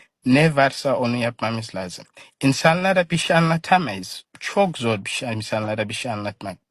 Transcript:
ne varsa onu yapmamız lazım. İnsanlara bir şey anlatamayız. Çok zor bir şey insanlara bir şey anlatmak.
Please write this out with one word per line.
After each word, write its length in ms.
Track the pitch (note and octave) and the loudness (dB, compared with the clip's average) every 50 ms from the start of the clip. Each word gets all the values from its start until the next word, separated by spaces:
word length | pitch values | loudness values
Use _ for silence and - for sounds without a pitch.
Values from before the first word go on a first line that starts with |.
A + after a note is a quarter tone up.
| _ _ _ _ - | _ _ _ _ 0
ne 300 | B2+ B2+ C#3+ D#3+ D#3+ D3 | 4 4 6 6 4 4
varsa 400 | C#3 C#3 C3 - - - C#3 B2 | 4 2 2 2 0 -2 0 0
onu 200 | B2 B2 A#2 A#2+ | 0 0 0 0
yapmamız 580 | B2 A#2 A#2+ A#2 - A2 A2 A2+ A2+ A2+ - - | -2 -2 -4 -4 -4 -4 -4 -4 -4 -6 -8 -8
lazım. 300 | F#2 F#2 F2+ - - - _ _ - - _ _ - | -8 -8 -10 -10 -14 -18 _ _ -20 -20 _ _ 0
İnsanlara 680 | - C3+ C3 - - E3 E3 F3+ F#3 F#3+ F#3+ F#3 F3 - | 0 2 2 4 4 2 4 4 2 2 2 2 2 2
bir 60 | E3+ | 0
şey 200 | E3 - - F3 | -2 2 2 4
anlatamayız. 880 | E3 E3 D#3+ E3 D#3+ - - F#3 F3+ E3 A#2 G2 F#2+ F#2 - - - - _ - - | 4 4 4 2 0 2 2 2 2 2 0 -6 -8 -10 -12 -14 -16 -18 _ -18 -14
Çok 380 | - - - G3+ G3+ F3+ D#3 - | -10 -2 0 2 2 2 0 -2
zor 260 | A#2+ A2+ A2 G2+ G2 | -2 -2 -2 -2 -4
bir 60 | - | -6
şey 220 | - - C#3 A#2+ | -8 -6 -6 -6
insanlara 560 | A2 G#2+ G#2+ - A#2 G#2+ G#2+ G#2+ G#2+ A2 G#2+ G#2 | -6 -6 -6 -4 -4 -4 -2 -2 -2 -4 -4 -4
bir 60 | G#2+ | -6
şey 180 | - - B2 | -6 -6 -6
anlatmak. 460 | A2 G#2 G#2 G#2 G#2 - G#2+ G2 F2 - _ _ | -6 -6 -6 -8 -8 -10 -10 -12 -12 -14 _ _